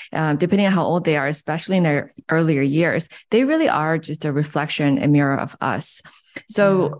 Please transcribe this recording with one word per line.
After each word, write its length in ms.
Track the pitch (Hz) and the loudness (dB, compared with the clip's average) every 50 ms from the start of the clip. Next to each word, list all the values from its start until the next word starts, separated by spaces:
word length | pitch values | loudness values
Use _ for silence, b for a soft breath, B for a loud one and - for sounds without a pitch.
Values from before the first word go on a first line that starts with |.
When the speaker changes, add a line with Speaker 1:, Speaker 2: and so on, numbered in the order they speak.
| B B - | B B -4
Speaker 1:
Um, 240 | 156 156 151 147 | -2 0 0 0
depending 280 | 143 180 170 196 196 202 | 0 0 2 2 2 2
on 60 | 190 | 2
how 140 | 190 170 139 | 2 2 2
old 180 | 98 170 143 - | 0 0 0 0
they 140 | 165 151 | 0 0
are, 100 | 147 135 | 0 0
especially 500 | 143 151 - - 151 156 165 - 190 190 | -2 -4 -6 -6 -6 -6 -6 -4 -2 0
in 60 | 185 170 | 2 2
their 300 | 151 143 139 - - _ - - - | 2 2 0 -2 -6 _ -18 -6 -2
earlier 320 | 160 165 165 160 151 135 | 0 2 2 2 2 0
years, 480 | 139 139 143 165 170 151 92 165 - B B B B _ | 0 0 2 0 0 0 0 -2 -4 B B B B _
they 120 | 214 233 269 | 0 2 2
really 240 | 277 311 320 311 | 2 2 2 2
are 300 | - - 147 151 160 165 | 2 2 0 0 0 -2
just 260 | 156 - 147 156 - - | -2 -4 -8 -8 -6 -4
a 60 | 151 | -2
reflection, 680 | 135 147 151 147 - 147 151 151 - - 147 143 135 - - | -2 -2 -2 -2 -2 -4 -4 -2 -2 -2 0 0 0 2 2
a 40 | |
mirror 300 | 147 147 143 143 135 139 | 2 4 4 4 2 0
of 200 | - - 147 - - | -2 -4 -8 -8 -6
us. 400 | - 135 98 147 - - - - B B B B B B B B B - | -4 -4 -4 -4 -6 -10 -12 -14 B B B B B B B B B -6
So 140 | 220 208 202 196 190 185 165 | 0 2 2 4 4 2 0
Speaker 2:
Yeah. 80 | 147 147 | -2 -4